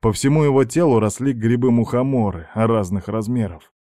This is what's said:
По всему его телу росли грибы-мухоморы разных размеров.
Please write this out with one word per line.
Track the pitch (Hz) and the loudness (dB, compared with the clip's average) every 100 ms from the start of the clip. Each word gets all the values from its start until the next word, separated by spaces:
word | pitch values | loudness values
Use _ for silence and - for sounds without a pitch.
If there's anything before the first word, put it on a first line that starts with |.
По | 220 | 0
всему | - 139 151 | 0 0 2
его | 147 135 | 4 2
телу | 127 160 175 117 | 2 2 2 2
росли | 104 - 135 | 2 -2 -4
грибы-мухоморы | 123 110 123 127 120 113 123 131 131 104 87 80 | -2 0 2 2 2 2 -2 0 0 0 -4 -10
разных | - 113 113 95 98 92 | -2 0 0 0 -6 -4
размеров. | 107 107 123 104 82 _ _ | -6 -4 -4 -4 -8 _ _